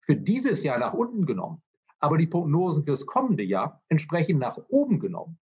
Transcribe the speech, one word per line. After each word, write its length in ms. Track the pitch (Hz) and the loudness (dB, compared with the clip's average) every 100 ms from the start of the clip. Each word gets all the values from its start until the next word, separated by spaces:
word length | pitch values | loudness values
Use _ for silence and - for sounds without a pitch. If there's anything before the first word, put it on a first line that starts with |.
für 140 | - 151 | 2 0
dieses 460 | - 240 262 160 | 2 0 0 0
Jahr 160 | 165 151 | -2 -2
nach 160 | 123 | -2
unten 320 | 214 240 233 165 | -2 -4 -2 -2
genommen, 380 | 101 87 165 _ _ _ _ | -2 -4 -10 _ _ _ _
aber 200 | 147 160 | 0 2
die 80 | 165 | 2
Prognosen 560 | 170 165 151 180 156 | 0 2 2 2 0
fürs 240 | 147 139 143 | 0 -2 -2
kommende 360 | - 262 185 | -2 0 0
Jahr 380 | 98 95 127 - _ | 0 -2 -2 -6 _
entsprechend 500 | 156 - 170 160 160 | 0 2 -2 2 0
nach 200 | 123 - - | 0 -6 0
oben 300 | 269 285 190 | 0 2 0
genommen. 400 | 98 85 85 - | -2 -8 -12 -16